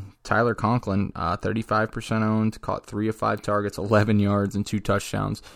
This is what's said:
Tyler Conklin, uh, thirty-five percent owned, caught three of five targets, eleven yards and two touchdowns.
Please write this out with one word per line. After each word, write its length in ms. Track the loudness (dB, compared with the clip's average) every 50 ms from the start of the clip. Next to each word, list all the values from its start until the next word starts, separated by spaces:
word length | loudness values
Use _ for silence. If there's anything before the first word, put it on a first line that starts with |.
| -6 -10 -18 _ -4
Tyler 320 | 0 2 2 2 2 0
Conklin, 560 | 0 0 0 0 0 0 0 0 0 0 -2 -4
uh, 220 | -4 -4 -2 -2
thirty-five 540 | -2 -2 -2 -2 -2 -2 0 0 0 0 -2
percent 320 | -4 -8 -6 -2 -2 0 2
owned, 360 | 2 2 2 2 0 -2 -4
caught 240 | -6 -6 -6 -6 -6
three 240 | -6 -4 -2 -2 -2
of 60 | -2
five 260 | -2 -2 -2 -2 -2
targets, 360 | -2 0 0 0 0 -2 -4
eleven 420 | -4 0 4 4 4 6 6 4 4
yards 360 | 4 4 2 2 0 0 -2
and 100 | -4 -4
two 140 | -2 -4 -4
touchdowns. 600 | 0 0 0 0 0 -4 -4 -4 -2 -4 -4 -6 -10 -18 -20